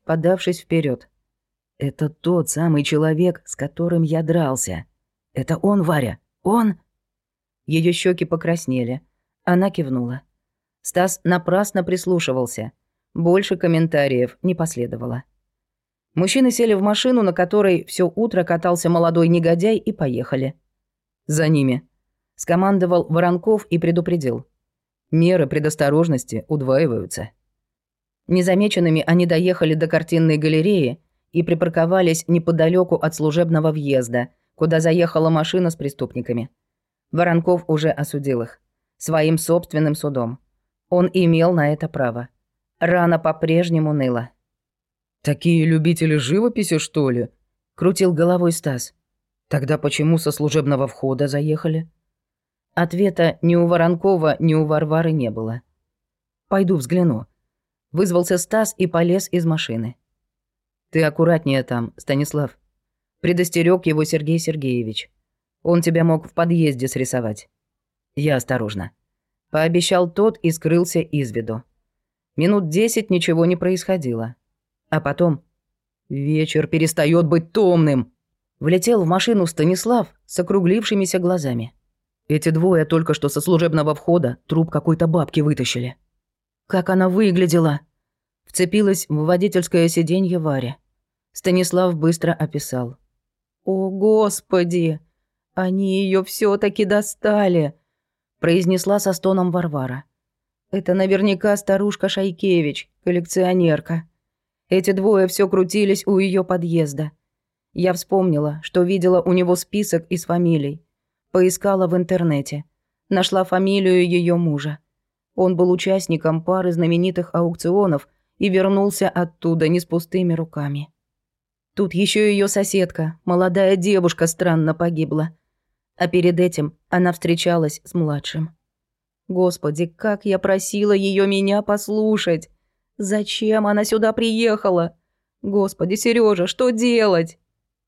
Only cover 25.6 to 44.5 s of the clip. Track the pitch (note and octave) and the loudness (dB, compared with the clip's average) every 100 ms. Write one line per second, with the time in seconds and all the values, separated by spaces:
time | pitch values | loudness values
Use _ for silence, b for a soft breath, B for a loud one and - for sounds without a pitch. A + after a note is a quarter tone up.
25.6 | D3+ D#3 C#3+ D3 E3+ C3 - A2+ - D3+ | -2 0 0 2 2 0 -4 -8 -6 -4
26.6 | C3 C3+ D#3+ A2 F2+ - A2 _ _ _ | 0 2 2 -2 -6 -10 -12 _ _ _
27.6 | _ _ _ _ _ _ - F3+ F3+ F#3 | _ _ _ _ _ _ -2 0 2 2
28.6 | G#3 F#3+ E3+ D#3 D3+ E3+ F3 E3 F3+ F3 | 2 2 2 2 2 2 2 2 0 0
29.6 | D#3 D#3 D#3+ D#3+ E3 E3 D#3+ D3+ D#3 D#3 | 0 0 0 -2 0 0 2 2 2 2
30.6 | F3 G3 B2+ - _ _ _ E3+ E3+ E3 | 2 2 0 -4 _ _ _ -4 0 0
31.6 | E3+ E3 E3 F#3+ F3 E3 - E3+ E3 E3 | 0 0 2 2 2 0 0 0 0 2
32.6 | D#3+ F3+ F3+ D#3 D#3 - D3+ D#3 E3+ D#3 | 2 2 2 0 -2 -2 -2 0 2 2
33.6 | D#3 D#3 C#3+ C3+ A#2 A#2+ B2 _ _ - | 0 -2 0 0 0 -4 -4 _ _ -4
34.6 | D#3+ D#3+ E3 F3 E3 D#3+ D#3+ D#3+ D#3+ F#3 | 0 2 2 2 2 2 2 2 0 0
35.6 | F3 E3 C#3 - B2+ B2+ A#2+ A#2+ A2+ _ | -2 -2 -8 -6 -8 -8 -6 -6 -8 _
36.6 | _ _ _ _ _ D#3 F3 E3+ E3+ F3+ | _ _ _ _ _ -2 0 2 2 0
37.6 | E3+ D#3 D#3 - C#3+ C#3+ C#3 B2 A2+ - | 0 -2 0 -2 -4 -6 -4 -4 -4 -12
38.6 | _ _ _ _ - D#3+ D#3 D#3+ E3 E3+ | _ _ _ _ -4 0 2 0 2 0
39.6 | E3+ D3+ D#3 D3+ D3+ C3+ A#2 C3 _ _ | 0 -2 0 -2 -4 -4 -6 -8 _ _
40.6 | _ _ - F3+ F3+ F#3 E3+ E3 E3+ F3 | _ _ -2 0 2 2 2 4 2 2
41.6 | D3 D3+ D#3+ - B2 A#2 B2 _ _ _ | 0 -2 -4 -4 -4 -4 -10 _ _ _
42.6 | _ - E3+ F3 E3+ E3 E3 D#3+ D#3+ E3 | _ -4 0 2 2 2 0 -2 0 0
43.6 | E3+ E3 D#3 D3+ C3 A#2+ B2 _ _ | 2 0 0 0 0 -2 -6 _ _